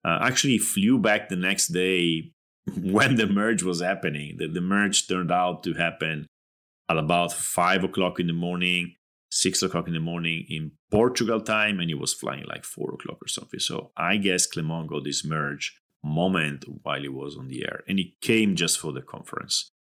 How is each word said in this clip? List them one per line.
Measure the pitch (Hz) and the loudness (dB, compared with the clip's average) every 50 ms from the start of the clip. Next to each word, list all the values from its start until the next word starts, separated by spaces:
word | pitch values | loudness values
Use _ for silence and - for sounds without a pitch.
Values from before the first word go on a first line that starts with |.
Uh, | - 85 82 - | 2 2 2 4
actually, | - 127 131 - - 139 123 | 2 2 2 2 2 4 4
he | 101 | 4
flew | - - - 101 95 113 131 123 | 2 0 2 2 4 4 4 6
back | 98 107 104 107 104 - | 6 4 4 2 0 -2
the | 95 | -2
next | 87 90 95 98 95 - - | 0 0 0 2 2 0 0
day | 85 90 92 95 95 90 87 87 85 80 - - _ _ _ _ | 2 2 2 4 4 4 4 4 2 0 -4 -8 _ _ _ _
<laughs> | _ _ _ - - 90 | _ _ _ -8 -6 -4
when | 90 92 95 104 135 135 139 | -2 2 4 4 6 6 4
the | 113 110 | 4 4
merge | 92 98 101 104 113 117 92 | 4 2 2 4 2 2 2
was | 87 92 87 82 | 0 0 -2 0
happening. | 87 90 98 - - 82 73 73 73 73 82 82 | 0 -2 -2 0 -2 -4 -4 -4 -8 -8 -8 -8
The, | 85 78 | -6 -4
the | 82 90 | -4 -2
merge | 87 92 98 101 104 95 98 - - | 0 2 2 2 2 2 0 -4 -4
turned | - 98 92 90 80 | -4 -2 -2 0 2
out | 90 90 90 90 87 82 - | 2 2 2 2 -2 -2 -6
to | 90 78 | -6 -2
happen | 71 85 85 82 - 82 80 80 73 76 - _ _ _ _ _ _ _ _ _ _ _ - | 0 -2 -2 -2 -2 -4 -4 -4 -6 -8 -12 _ _ _ _ _ _ _ _ _ _ _ 0
at | 82 | 0
about | 80 78 76 87 87 87 85 | 2 2 4 4 2 2 0
five | - - - - - 92 87 90 95 95 92 | -2 -6 -6 -2 0 2 4 4 4 2 2
o'clock | 90 - 98 92 90 90 - | 0 0 0 0 0 0 0
in | 87 | -2
the | 85 | 0
morning, | 82 85 87 87 90 90 90 90 90 90 87 87 _ _ _ _ _ _ _ _ | 0 -2 -2 -2 -2 0 0 0 0 0 -2 -6 _ _ _ _ _ _ _ _
six | - - - 101 92 - | -2 0 0 2 2 2
o'clock | 95 92 - 85 82 85 | 0 0 0 -2 -2 -2
in | |
the | 85 82 | -4 -2
morning | 80 85 85 87 82 82 82 80 - - | -2 -2 -4 -2 -2 -2 -4 -4 -6 -8
in | 80 78 80 73 _ _ _ _ | -8 -6 -8 -8 _ _ _ _
Portugal | - 104 117 127 127 - 120 107 113 110 | 4 4 4 4 4 0 0 0 0 0
time, | 110 - 110 107 107 107 104 92 | 0 0 2 2 2 2 2 0
and | 87 82 | 0 -2
he | 78 | -2
was | 69 - - - | -2 -2 -4 -4
flying, | - - - 67 71 - - | -4 -4 -6 -6 -6 -8 -10
like, | - - - | -10 -10 -10
four | - - - - - - | -12 -8 -6 -6 -6 -6
o'clock | - - - - - | -8 -10 -12 -12 -10
or | - - | -10 -8
something. | - - - _ - - | -8 -8 -10 _ -6 -4
So | - - 73 - - - _ | -4 -4 -4 -6 -8 -8 _
I | - 78 87 101 | -2 0 2 2
guess | 107 98 98 90 90 - | 2 2 2 2 2 0
Clement | - - 85 80 78 82 82 80 76 | 0 -2 -4 -4 -2 -4 -4 -6 -6
got | 80 73 69 | -6 -6 -4
this | 73 71 - | -4 -4 -4
merge | - 76 78 78 73 71 71 71 - - - _ _ _ _ _ | -4 -2 -2 -2 -2 -2 -4 -6 -8 -8 -8 _ _ _ _ _
moment | - 76 76 80 87 95 92 85 78 76 73 67 - - - - | -6 -2 0 2 2 4 2 2 0 0 -4 -8 -10 -14 -14 -10
while | _ 73 71 71 | _ -4 -4 -4
he | 71 69 | -4 -6
was | 67 65 71 71 73 | -8 -8 -8 -10 -10
on | 76 - - | -10 -10 -10
the | 65 64 - | -8 -6 -6
air, | - - - - | -6 -6 -8 -4
and | - 101 98 | -2 0 0
he | 87 - _ _ | 0 -2 _ _
came | - - 117 110 107 101 92 | 0 4 4 6 6 4 4
just | 85 85 82 - - | 4 2 2 0 0
for | - 78 | -2 -6
the | 69 67 | -6 -6
conference. | - - - - - - - - - - - - - - _ _ | -10 -12 -14 -14 -12 -10 -8 -10 -4 -2 -2 -4 -4 -6 _ _